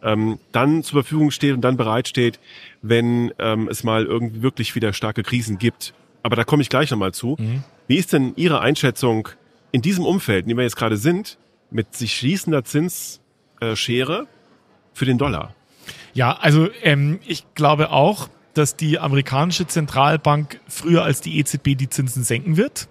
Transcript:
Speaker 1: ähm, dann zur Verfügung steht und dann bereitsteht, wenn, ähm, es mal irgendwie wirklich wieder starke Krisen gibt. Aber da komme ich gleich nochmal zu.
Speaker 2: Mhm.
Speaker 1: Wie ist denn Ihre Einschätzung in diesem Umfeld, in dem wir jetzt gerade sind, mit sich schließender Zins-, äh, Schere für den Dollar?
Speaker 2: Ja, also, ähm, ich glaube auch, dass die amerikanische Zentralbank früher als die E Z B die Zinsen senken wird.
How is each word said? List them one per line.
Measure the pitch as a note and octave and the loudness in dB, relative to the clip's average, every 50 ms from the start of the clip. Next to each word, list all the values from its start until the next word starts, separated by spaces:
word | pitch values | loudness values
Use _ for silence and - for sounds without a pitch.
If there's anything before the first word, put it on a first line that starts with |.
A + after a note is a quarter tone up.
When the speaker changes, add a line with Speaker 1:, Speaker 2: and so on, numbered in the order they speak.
| - | 0
Speaker 1:
ähm, | A2+ G#2+ G#2+ A2 A2 A2 - _ _ | 0 0 0 0 -2 -2 -6 _ _
dann | - - B2+ C#3 D#3 E3 D3 | 0 2 2 4 2 2 0
zur | - - C#3+ | 0 -2 -2
Verfügung | B2+ - D3+ D#3 D3+ D3 | -2 0 0 2 2 2
steht | C3+ - - C#3+ C#3 | 0 0 0 0 0
und | A#2+ | 2
dann | A#2+ B2+ C3 | 2 0 2
bereitsteht, | A#2+ A#2+ A2 A2 A#2+ C3 - - - B2 A#2 A2+ - _ - - - - - - _ - | 2 0 0 0 -2 -2 -2 -2 0 0 0 0 -2 _ -20 -20 -20 -20 -20 -20 _ -2
wenn, | G#2+ A#2 A#2 A#2 A#2+ A#2+ A#2+ A#2+ A#2 - - | 0 2 2 4 2 2 2 0 -2 -2 -2
ähm, | - A2+ A2 G#2+ A2 - | -2 0 0 0 -2 -2
es | - - - | -4 -4 -2
mal | A#2 A2 A2 A2 | 0 0 0 0
irgendwie | - F2+ A#2 A#2+ A#2 A2 A2+ A2+ | 0 0 -2 -2 -4 -6 -2 -2
wirklich | C3 - - A#2+ - - | -2 -2 -2 -6 -4 -2
wieder | B2 A2 G#2+ G2+ | -2 -2 -2 -2
starke | - - G#2+ G#2+ - G#2 | -2 -6 -4 -4 -4 -4
Krisen | - - B2 A2+ G#2+ G#2+ F2+ | -2 -2 -2 -2 -2 -4 0
gibt. | G#2+ A#2 - _ - - - _ _ _ _ _ | 0 -2 -2 _ -14 -14 -14 _ _ _ _ _
Aber | _ A#2 A#2 | _ -2 0
da | A2+ A#2 | 0 0
komme | - D#3 D3 | 2 2 2
ich | C#3 - | 2 2
gleich | - B2+ D#3 C#3+ | 2 0 0 0
nochmal | B2+ G#2+ G2 F#2+ F#2 | 0 -2 -2 -4 -4
zu. | - - A#2 C#3 - | -4 -4 -4 -4 -4
Speaker 2:
Mhm. | A2 A2 A#2 C3+ C#3 - _ _ _ _ | -4 -4 -4 -6 -8 -10 _ _ _ _
Speaker 1:
Wie | B2+ | 0
ist | E3+ F3+ - - | 0 2 2 2
denn | D#3 C3+ B2+ - | 2 2 0 -2
Ihre | - D#3+ F3 D3+ C3 | 0 0 2 2 2
Einschätzung | - A#2+ D3+ - - C3+ A2+ - - B2 A2+ A2 G#2 - - _ _ _ _ _ _ _ | 2 2 2 2 0 0 0 2 0 0 0 0 -2 -6 -14 _ _ _ _ _ _ _
in | - B2+ | -2 0
diesem | A2+ D#3+ G3+ F3+ E3+ | 0 2 0 0 0
Umfeld, | - F3 G3 - - G#2+ F#2+ F2 | 2 0 0 0 0 0 0 0
in | G#2+ | 0
dem | A#2 A#2+ | -2 0
wir | B2+ | 0
jetzt | A#2+ - | -2 -2
gerade | - A#2+ A2 A2 G#2 | -2 0 0 0 2
sind, | G#2+ D3+ F3 F#3 G#3+ - - _ _ _ _ _ _ _ | 2 2 0 0 -2 -8 -14 _ _ _ _ _ _ _
mit | - A2+ G#2+ _ - | -4 -4 -4 _ -6
sich | - B2 A2 - | -8 -6 -4 -4
schließender | - A#2+ C3 F3+ F#3+ - - D#3+ C#3+ A#2+ | -2 0 0 -2 0 -2 0 -2 -2 -2
Zins-, | - - C#3+ D#3+ F3+ - - - - - - _ _ _ _ _ _ _ _ | -2 -2 0 0 0 -4 -8 -12 -12 -14 -18 _ _ _ _ _ _ _ _
äh, | A#2+ A#2 A2 | -4 -4 -2
Schere | G#2+ - - A#2+ B2 C3 C3 E3 G#3 D4 - _ _ _ _ _ _ _ _ _ _ _ _ _ | -4 -2 -2 0 -2 0 -2 -4 -6 -6 -10 _ _ _ _ _ _ _ _ _ _ _ _ _
für | - C#3 | -4 0
den | B2+ C3 A#2+ | 0 2 2
Dollar? | C#3 C#3+ A2 D2+ - - - _ _ _ _ _ - - - - - - _ | 2 0 -2 -4 -6 -10 -14 _ _ _ _ _ -20 -20 -20 -20 -20 -10 _
Speaker 2:
Ja, | B2+ B2+ A#2+ D3 | 0 0 0 0
also, | - - D#3+ D3 D#3 D#3+ F#3+ A3+ - - | 2 2 4 4 4 4 2 -2 -2 0
ähm, | F3+ D3 C#3+ C#3+ D3 D#3+ G3 - | 2 2 4 2 0 0 -4 -6
ich | - F3+ - - _ _ | -8 -10 -10 -10 _ _
glaube | - D3+ C#3+ D3+ D3 D#3 - | 0 2 2 4 4 2 2
auch, | - C3 C#3+ F3 G#3+ G3+ - - - _ _ _ _ | 4 4 4 4 2 0 -6 -14 -16 _ _ _ _
dass | D#3 D3+ C#3 - | 0 0 0 0
die | - E3 D3+ D3+ E3 | -2 0 0 2 2
amerikanische | E3 D3+ C#3 C#3 C3+ - C3 C3+ D3+ F3 F3 - F#3 | 2 2 0 0 0 2 2 2 2 2 0 -2 -4
Zentralbank | D3+ - E3+ D#3 C#3 - C3+ C3+ C#3+ D#3 D#3+ - D3+ D3 D3 D3+ C#3+ - - _ - | -2 -2 -2 -2 0 2 4 4 4 4 2 2 2 2 2 0 -4 -8 -18 _ -14
früher | - - - E3 E3+ E3 E3 | -14 -6 0 4 4 4 4
als | - C3+ - | 2 -2 -2
die | - D#3+ D#3+ D3+ | -4 -4 -2 -2
E | D3 | -2
Z | - - C#3+ _ | 0 -2 -2 _
B | C#3+ C#3 | 0 0
die | C3 C3+ C3 | 0 -2 -4
Zinsen | - - C3+ B2+ A#2+ C3 A#2+ | -2 -4 -4 -2 -2 -4 -2
senken | - A#2+ A#2 C#3+ F#3 D#3 | -2 -2 -2 0 0 2
wird. | D#3+ A3 D4 _ - - - | 2 2 0 _ -10 -14 -14